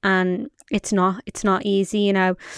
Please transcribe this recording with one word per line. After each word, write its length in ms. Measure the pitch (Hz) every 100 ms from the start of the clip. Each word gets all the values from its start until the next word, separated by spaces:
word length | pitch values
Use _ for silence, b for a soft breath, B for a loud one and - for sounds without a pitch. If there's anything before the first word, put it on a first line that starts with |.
and 480 | 196 185 185 180 - _ -
it's 200 | 202 -
not, 300 | 196 185 190
it's 200 | - -
not 200 | 208 185
easy, 360 | 208 196 190 214
you 120 | 202
know. 240 | 196 185 185 B